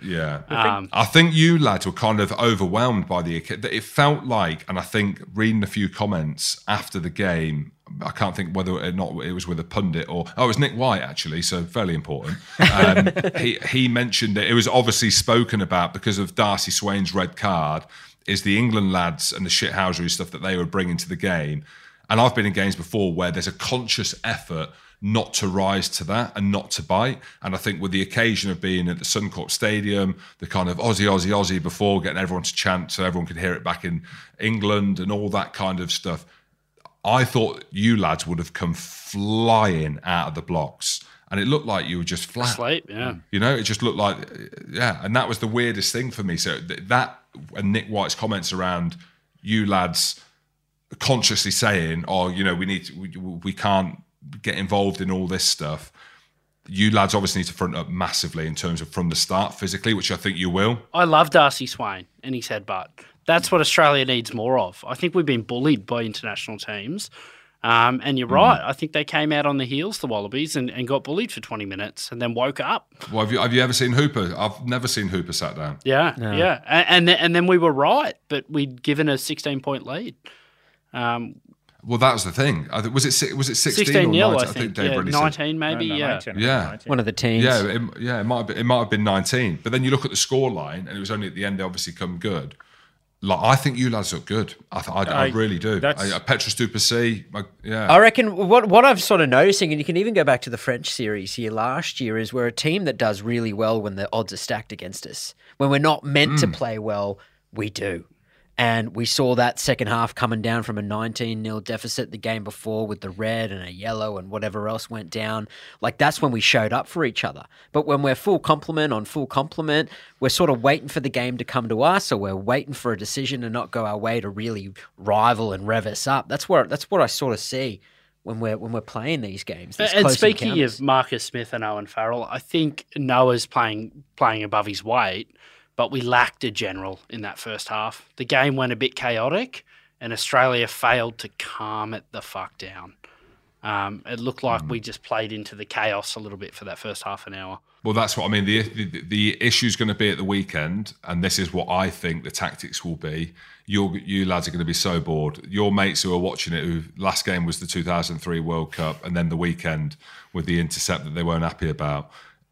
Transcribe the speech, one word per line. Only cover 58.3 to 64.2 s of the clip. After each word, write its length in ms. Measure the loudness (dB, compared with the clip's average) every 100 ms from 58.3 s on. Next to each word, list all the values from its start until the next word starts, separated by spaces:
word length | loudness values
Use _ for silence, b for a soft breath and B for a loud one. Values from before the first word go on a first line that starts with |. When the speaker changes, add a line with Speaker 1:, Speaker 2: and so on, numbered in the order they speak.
| -4 -6
Speaker 1:
in 80 |
terms 260 | -4 -4 -4
of 80 | -6
from 200 | -2 -2
the 80 | 0
start 380 | 0 0 0
physically, 400 | -4 -6 -2 0
which 160 | 0 -2
I 60 | -4
think 200 | -4 -2
you 140 | 0
will. 280 | 2 2 0 -2
Speaker 3:
I 120 | 2
love 260 | 6 6 8
Darcy 360 | 8 6 4 -6
Swain 400 | -6 -8 -8 -12 _
and 120 | -8
his 140 | -8 -6
headbutt. 400 | -8 -6 -8 -8 -16 b b 2
That's 240 | 2 4
what 100 | 2
Australia 440 | 4 6 6 6
needs 280 | 2 0